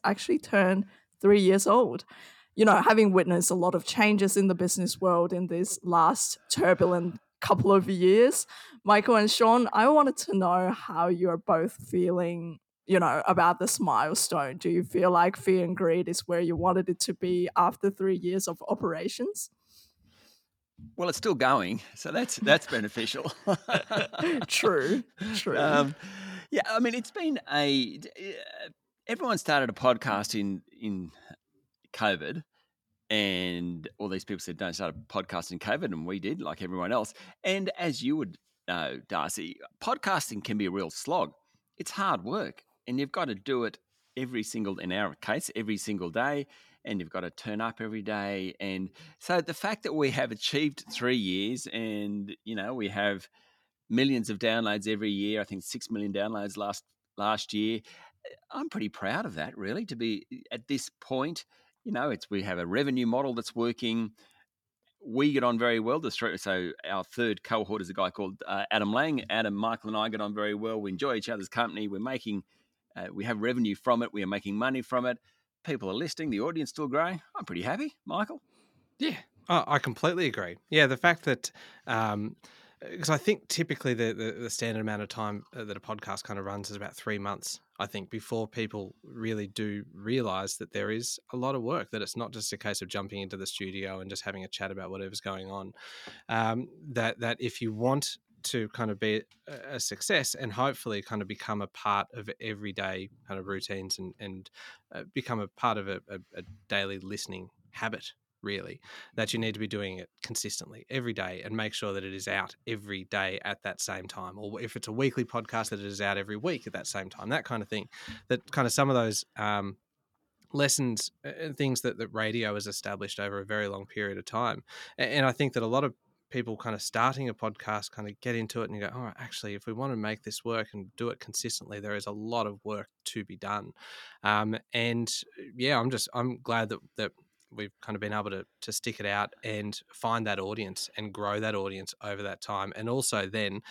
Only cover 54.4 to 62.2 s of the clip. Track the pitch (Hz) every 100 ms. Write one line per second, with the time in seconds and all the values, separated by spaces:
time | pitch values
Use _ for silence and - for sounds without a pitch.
54.4 | 117 113 107 104 104 104 107 98 104 107
55.4 | 98 98 - 120 - 107 104 98 107 104
56.4 | 101 101 101 98 - _ _ - 104 107
57.4 | - 107 107 113 - - - _ - -
58.4 | _ 247 311 - 110 - 98 160 190 80
59.4 | 78 - 98 175 214 120 113 104 - 127
60.4 | - 117 - 135 - - - 131 151 160
61.4 | - _ _ _ 226 123 143 104